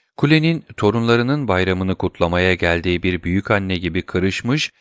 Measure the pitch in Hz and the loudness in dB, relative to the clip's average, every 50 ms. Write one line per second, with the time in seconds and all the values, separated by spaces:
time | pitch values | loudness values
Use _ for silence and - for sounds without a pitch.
0 | _ _ _ - - 143 156 160 156 165 165 156 - - - - - 104 104 117 | _ _ _ -2 0 2 4 4 2 2 0 -2 -6 -12 -6 0 0 0 2 2
1 | 113 117 117 117 120 123 143 151 139 107 95 90 92 92 92 92 92 92 92 - | 2 2 4 4 2 0 0 -2 0 0 0 2 2 2 0 0 0 -2 -2 -2
2 | - 90 - - 92 85 87 90 90 92 92 82 - 85 85 85 82 92 87 85 | -4 -4 -2 0 0 0 2 2 2 2 2 2 2 0 0 0 0 0 -2 0
3 | 82 92 90 87 - 87 87 98 - - 113 101 98 95 95 87 90 87 80 92 | 0 -2 -2 -2 -2 -2 -2 -2 0 0 0 0 0 -2 -4 -4 -4 -4 -4 -4
4 | 87 - - 92 90 98 95 - - 117 131 156 - - - _ | -6 -4 -2 -2 0 0 -2 -4 -2 -2 -2 -2 -2 -6 -8 _